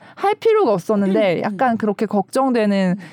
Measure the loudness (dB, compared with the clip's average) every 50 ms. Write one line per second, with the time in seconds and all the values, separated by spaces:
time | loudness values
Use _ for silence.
0 | -8 -14 -10 -4 -2 -2 -2 0 2 2 2 4 2 2 0 0 0 0 0 0
1 | 0 2 2 2 2 2 0 0 -2 -4 -4 -2 0 0 0 0 -2 -2 -2 -2
2 | -4 -2 -2 -2 -2 -2 -2 -2 0 0 0 0 0 0 0 0 0 0 -2 -4
3 | -6 -12